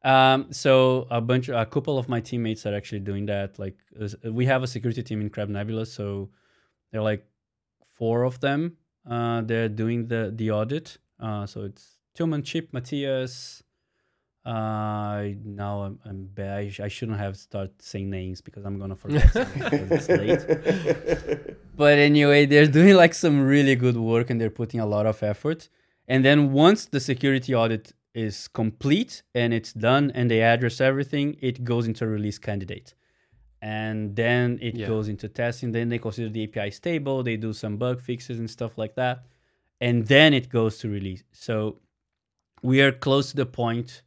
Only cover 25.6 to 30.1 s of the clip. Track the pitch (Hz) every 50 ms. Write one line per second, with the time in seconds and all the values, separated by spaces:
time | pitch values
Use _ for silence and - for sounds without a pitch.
25.6 | - _ _ _ _ _ _ _ _ - 127 135 127 135 147 147 147 139 135 139
26.6 | 156 180 214 214 - - - 139 127 - 131 - - 139 135 131 123 131 131 117
27.6 | 113 113 113 107 - - _ _ _ _ _ 120 110 107 98 - - - _ -
28.6 | 117 110 107 _ - 139 147 196 240 - - - _ _ _ 123 120 117 117 113
29.6 | 113 - - 107 107 117 131 139 143 139